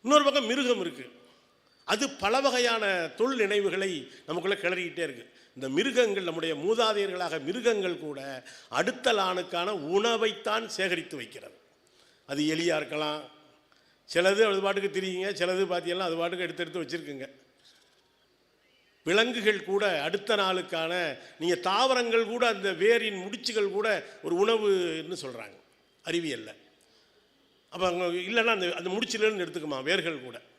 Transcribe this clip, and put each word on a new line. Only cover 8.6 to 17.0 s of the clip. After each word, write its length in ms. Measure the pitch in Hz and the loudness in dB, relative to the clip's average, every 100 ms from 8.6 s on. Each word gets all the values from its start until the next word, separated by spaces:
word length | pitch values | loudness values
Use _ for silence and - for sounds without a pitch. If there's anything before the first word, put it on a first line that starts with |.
| - | -4
அடுத்த 440 | 123 180 254 254 | 0 0 0 2
லானுக்கான 560 | 220 190 185 180 175 180 | 2 2 0 -2 -2 -2
உணவைத்தான் 960 | 202 147 190 226 226 220 - - 214 226 | -4 0 2 2 2 0 -2 -2 -4 -4
சேகரித்து 500 | - 190 175 160 147 | -4 -2 -2 -4 -12
வைக்கிறது. 380 | 113 - - - _ _ _ _ _ _ - | -12 -14 -18 -20 _ _ _ _ _ _ -8
அது 160 | 139 | -2
எலியா 340 | 151 160 170 156 | 0 2 2 0
இருக்கலாம், 460 | 147 151 151 151 131 - _ _ _ _ _ _ - | -2 -4 -4 -4 -10 -20 _ _ _ _ _ _ -2
சிலது 360 | 165 185 196 220 | 4 4 6 4
அது 100 | 190 | 4
பாட்டுக்கு 400 | 196 196 196 185 | 0 0 -2 -2
திரியுங்க, 280 | 190 180 190 | -4 -2 -4
சிலது 360 | 196 175 185 | -2 0 2
பாத்தியெல்லாம் 340 | 190 175 170 175 | 0 0 -2 -2
அது 180 | 185 165 | -2 -2
பாட்டுக்கு 280 | 170 175 | -2 -2
எடுத்து 220 | 175 156 165 | -6 -4 -6
எடுத்து 160 | 175 | -6
வச்சிருக்குங்க. 560 | 147 165 | -6 -8